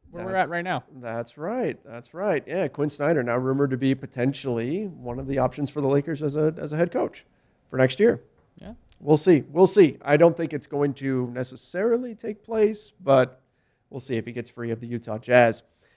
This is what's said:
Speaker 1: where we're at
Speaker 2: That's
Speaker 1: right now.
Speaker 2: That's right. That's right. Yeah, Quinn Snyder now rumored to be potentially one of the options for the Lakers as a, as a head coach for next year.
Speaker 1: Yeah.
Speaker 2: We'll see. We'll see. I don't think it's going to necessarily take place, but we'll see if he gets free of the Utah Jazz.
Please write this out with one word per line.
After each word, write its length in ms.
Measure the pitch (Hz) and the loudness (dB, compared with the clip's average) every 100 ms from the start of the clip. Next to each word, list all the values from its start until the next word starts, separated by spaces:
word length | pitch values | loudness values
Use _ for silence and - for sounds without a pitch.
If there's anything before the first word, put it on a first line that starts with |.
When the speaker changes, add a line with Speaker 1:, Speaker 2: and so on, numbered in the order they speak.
| _ | _
Speaker 1:
where 140 | 175 | -12
we're 60 | 190 | -4
at 40 | 190 | -2
Speaker 2:
That's 60 | 170 | 0
Speaker 1:
right 140 | 170 | -2
now. 180 | 180 147 - 135 | -4 -6 -8 -14
Speaker 2:
That's 400 | 120 117 117 - | -10 -8 -8 -10
right. 400 | 165 254 180 - | -8 -4 -4 -6
That's 300 | - 117 - | -12 -18 -16
right. 280 | 165 202 151 - | -6 -2 -2 -4
Yeah, 200 | 175 151 | -4 -4
Quinn 200 | - 147 | -2 -4
Snyder 340 | - 147 156 | -2 0 0
now 140 | 120 120 | 0 -2
rumored 340 | 127 135 143 | 0 0 0
to 60 | 127 | 0
be 180 | 135 | 0
potentially 920 | 131 - 127 131 135 139 117 120 180 202 | -2 -4 -4 -2 -2 -4 -4 -4 -6 -8
one 320 | 131 123 123 | -12 -12 -10
of 80 | 135 | -6
the 120 | 135 | -2
options 300 | 127 151 139 | -2 -2 -6
for 100 | 147 | -2
the 60 | 135 | 0
Lakers 340 | 143 147 143 | 0 0 -4
as 120 | 151 | -4
a, 200 | 147 156 165 | 0 -2 -2
as 160 | 147 | -6
a 40 | 151 | -2
head 140 | 175 | -2
coach 360 | 254 - - _ _ _ _ _ | -2 -4 -8 _ _ _ _ _
for 80 | 131 | 2
next 240 | 131 - | 2 4
year. 220 | 226 - _ _ _ - | 2 2 _ _ _ -20
Speaker 1:
Yeah. 140 | 196 240 _ _ | -20 -20 _ _
Speaker 2:
We'll 200 | 147 151 | 2 4
see. 260 | 185 151 127 | 6 4 4
We'll 160 | 151 185 | 4 4
see. 320 | 208 156 - | 6 4 4
I 140 | 139 147 | 2 6
don't 200 | 170 170 | 6 4
think 160 | 165 | -6
it's 120 | 151 - | -6 -6
going 280 | 143 143 | -2 -2
to 340 | - 135 131 123 | -2 -4 -2 -4
necessarily 840 | 123 127 127 - 175 226 240 254 | -6 -10 -12 -12 -4 -2 -2 -4
take 280 | 220 226 214 | -12 -12 -12
place, 500 | - 220 214 214 - _ | -6 0 2 0 -14 _
but 380 | 139 135 131 - _ _ _ _ _ | 2 4 2 -4 _ _ _ _ _
we'll 100 | 127 | -14
see 160 | - 113 | -8 -8
if 80 | |
he 80 | 110 | -6
gets 160 | 120 113 | -10 -12
free 220 | - 117 | -10 -8
of 100 | 113 | -8
the 60 | 120 | -8
Utah 320 | 120 117 110 | -10 -8 -8
Jazz. 440 | 127 123 117 110 _ _ _ | 4 6 6 2 _ _ _